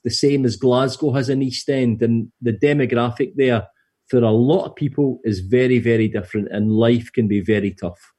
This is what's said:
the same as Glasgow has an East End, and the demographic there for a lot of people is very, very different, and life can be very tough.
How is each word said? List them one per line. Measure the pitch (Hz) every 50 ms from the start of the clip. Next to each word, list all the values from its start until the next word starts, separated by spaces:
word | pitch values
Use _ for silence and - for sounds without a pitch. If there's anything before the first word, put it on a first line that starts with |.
| _
the | 127
same | - - - 139 143 139 131
as | 120 107
Glasgow | - 135 127 123 127 135 131 - - 156 143 123
has | 139 123 123
an | 135 135
East | 139 131 120 - - -
End, | 139 131 127 120 110 113
and | 120 113 113 113 113 - _ _
the | 123 120
demographic | 110 113 143 143 147 147 131 113 123 117 120 123 117 - 139 123 -
there | 139 135 127 120 110 95 - _ _ _ _ _ _ _
for | _ -
a | 123 117 110
lot | 107 117 123 135 165 190 -
of | - -
people | - 147 143 143 - 147 135 123 - -
is | 113 104 90
very, | 92 95 123 127 131 127 127 120
very | 117 117 117 113 110 104
different, | 110 107 92 - - 107 101 -
and | - 104 107 107 107
life | 110 117 117 120 117 117 - -
can | 131 113
be | 101 104 101
very | 90 110 107 104 101 101
tough. | 95 - 95 85 87 _ _ _ _